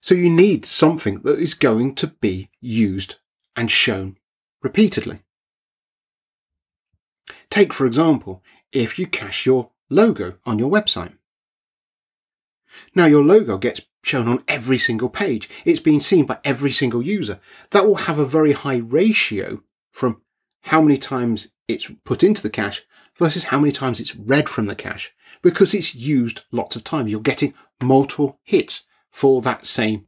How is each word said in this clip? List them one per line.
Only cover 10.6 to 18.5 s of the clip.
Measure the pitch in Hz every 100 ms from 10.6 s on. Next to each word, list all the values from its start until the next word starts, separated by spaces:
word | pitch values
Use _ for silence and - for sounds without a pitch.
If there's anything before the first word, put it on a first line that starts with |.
| 127
website. | 208 208 - 87 _ _ _ _ _ _ _ _ _ _ _ _ _ _ _ _ - _ -
Now, | 165
your | 147
logo | 143 208 170 95
gets | 120 - - _
shown | - 139 117
on | 123 -
every | 135 117 131
single | - 110 120
page. | - 202 117 - - -
It's | 165
being | - 147
seen | 143 185 135
by | 120
every | - 131 139
single | 123 131 117
user. | 131 208 123 101 _ - _
That | 202 202
will | 202
have | - 151
a | 139
very | 151 151